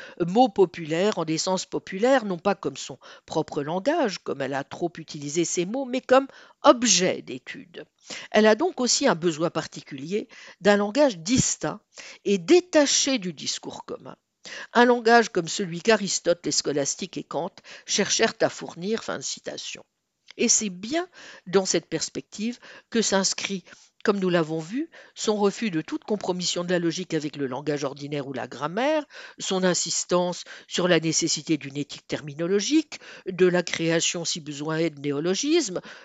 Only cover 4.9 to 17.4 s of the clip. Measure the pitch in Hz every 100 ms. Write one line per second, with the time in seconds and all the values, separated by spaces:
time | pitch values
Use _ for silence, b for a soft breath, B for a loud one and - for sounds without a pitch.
4.9 | - 156 151 143 156 160 - 175 254 254
5.9 | 254 - 254 269 B B B 285 254 233
6.9 | 180 180 - - 123 - - - - 151
7.9 | _ B B B 214 214 220 359 - 247
8.9 | - 277 175 175 151 165 165 - - -
9.9 | 139 147 208 247 B B B 185 202 208
10.9 | 214 294 180 160 254 - - 156 208 _
11.9 | B B B - 202 165 349 349 311 277
12.9 | - - 262 180 143 135 - - - -
13.9 | - - - _ _ - B B 226 247
14.9 | 247 226 233 220 185 165 - 185 170 226
15.9 | 220 196 - - 170 151 - - 143 139
16.9 | - 190 143 - 143